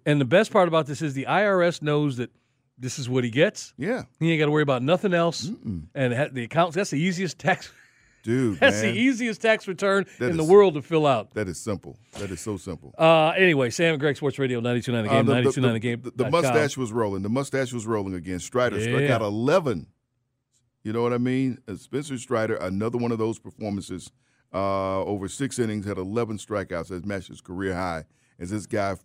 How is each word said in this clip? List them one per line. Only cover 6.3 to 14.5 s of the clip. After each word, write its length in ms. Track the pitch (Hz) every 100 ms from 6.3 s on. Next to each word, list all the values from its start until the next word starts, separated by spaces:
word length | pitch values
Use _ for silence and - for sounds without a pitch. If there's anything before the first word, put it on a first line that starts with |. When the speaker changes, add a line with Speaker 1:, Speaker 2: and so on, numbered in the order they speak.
| 131
Speaker 1:
accounts, 320 | 113 156 175 160
that's 140 | 202
the 100 | 143
easiest 400 | 180 180 185 -
tax, 320 | - 180 - - - _ _ _
Speaker 2:
Dude, 380 | - 127 123 95
Speaker 1:
<laughs> 0 |
that's 220 | 269 143
Speaker 2:
man. 120 | 214
Speaker 1:
the 60 | 208
easiest 420 | 254 226 240 208
tax 240 | 226 214 -
return 400 | 170 196 196 185 -
Speaker 2:
That 120 | 170
Speaker 1:
in 40 | 165
the 80 |
Speaker 2:
is, 60 | 156
Speaker 1:
world 240 | 196 196
to 80 | 147
fill 260 | 127 165 147
out. 260 | 120 98 107
Speaker 2:
that 120 | 95
is 100 | -
simple. 400 | 110 95 80 - _ -
That 120 | 98
is 100 | 90
so 160 | 113 98
simple. 360 | 98 82 67 -
Speaker 1:
Uh, 320 | 160 160 156
anyway, 400 | 170 185 147 123
Sam 240 | 117 165
and 80 | 156
Greg, 160 | 147 139
Sports 200 | 143 127
Radio, 200 | 131